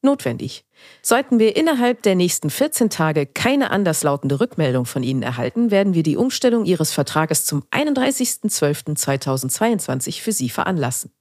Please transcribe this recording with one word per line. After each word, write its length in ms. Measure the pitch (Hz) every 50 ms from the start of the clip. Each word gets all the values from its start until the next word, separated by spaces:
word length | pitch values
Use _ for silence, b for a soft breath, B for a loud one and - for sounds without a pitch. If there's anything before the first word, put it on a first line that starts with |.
| -
notwendig. 600 | 269 285 277 - 135 117 - - - - - _ b b b b b b b
Sollten 380 | b - - 143 277 - 254 233
wir 160 | 220 220 202
innerhalb 480 | - 320 330 311 247 240 240 247 240 -
der 140 | 214 190
nächsten 340 | 180 180 180 - - - 156
vierzehn 400 | - - 262 302 - - 247 214
Tage 340 | - - 165 156 151 151 143
keine 460 | 139 _ - - 240 269 285 269 -
anderslautende 680 | - - 202 175 156 - - 151 143 139 - 139 139 139
Rückmeldung 440 | 233 247 - - 160 135 123 127 123
von 200 | 120 - 139 127
Ihnen 180 | 120 135 135 113
erhalten, 480 | 120 127 117 120 123 - 233 240 233
werden 240 | 202 196 202 202 185
wir 80 | 165 160
die 140 | 160 147
Umstellung 480 | - 240 262 - - - 247 233 233 214
Ihres 260 | 175 185 165 156 151
Vertrages 540 | - - 143 - - 151 160 156 160 - -
zum 180 | - - 143 - _
einunddreißigsten 800 | - - 294 302 285 262 254 262 277 - 254 240 - - _ 214
zwölften 460 | - - - 143 151 - - - 151
zweitausendzweiundzwanzig 1200 | - - - 139 131 - 143 131 131 131 131 - - 214 233 233 196 - - 131 135 - - - -
für 120 | - - 214
Sie 160 | - 131 123
veranlassen. 640 | - - - - 190 165 139 120 127 - - - _ _